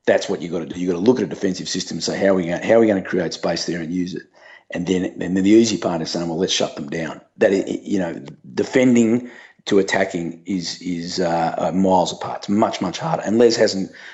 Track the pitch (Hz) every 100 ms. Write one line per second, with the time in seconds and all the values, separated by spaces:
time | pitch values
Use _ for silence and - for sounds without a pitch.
0 | - 98 - 92 85 87 76 90 90 85
1 | 110 123 87 85 98 90 80 95 - 82
2 | 92 82 98 95 85 87 107 113 110 95
3 | - 92 80 - 92 82 - 85 80 90
4 | 90 87 - _ - - _ 90 87 92
5 | 92 - 85 95 95 113 113 90 - 85
6 | 80 87 82 82 92 - - - 71 82
7 | 80 - - - 104 98 - - - 98
8 | 85 - 69 - - - 101 135 127 120
9 | 113 123 - - - _ - 98 95 98
10 | 95 85 85 85 - 95 82 - 90 85
11 | 87 90 87 85 82 - 80 90 95 92
12 | 87 - - 71 - 101 107 - 95 -
13 | - - - 113 120 117 107 95 85 -
14 | -